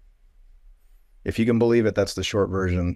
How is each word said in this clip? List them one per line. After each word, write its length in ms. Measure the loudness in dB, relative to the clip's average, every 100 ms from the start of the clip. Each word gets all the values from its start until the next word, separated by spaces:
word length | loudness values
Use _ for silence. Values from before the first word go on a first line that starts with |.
| -20 _ _ -20 -20 -20 -20 -20 -20 -20 _ -12
if 160 | -6 -2
you 60 | 0
can 120 | 2
believe 280 | 4 4 2
it, 100 | 0
that's 180 | -2
the 100 | -4
short 260 | -4 -2 0
version 460 | 0 -2 0 -2